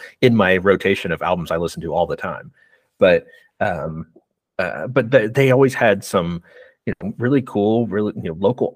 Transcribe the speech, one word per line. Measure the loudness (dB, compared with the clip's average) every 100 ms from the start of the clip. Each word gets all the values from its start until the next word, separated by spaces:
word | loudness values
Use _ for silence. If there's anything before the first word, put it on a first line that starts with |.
| -10 _
in | 2
my | 4 4 2
rotation | 2 2 0 -2 -2
of | -4
albums | -2 -4 -2
I | -4
listen | -4 -6
to | -6
all | -2 -2
the | -2
time. | -8 -10 -14 _ _ _ _ _
But, | 4 4 0 _ _ _
um, | -4 -4 -8 -10 -14 _ _ _ _ -8
uh, | -6 -6 -4
but | -2 2
they, | 2 2
they | 2 4
always | 4 4
had | 4 2 2
some, | 0 -2 -2 -6 -10 -20 -20 _ -10
you | -8
know, | -10 -6
really | -2 0
cool, | -2 -2 0 0 -2
really, | -2 -4 -6
you | -10
know, | -4
local | -2 -2 -4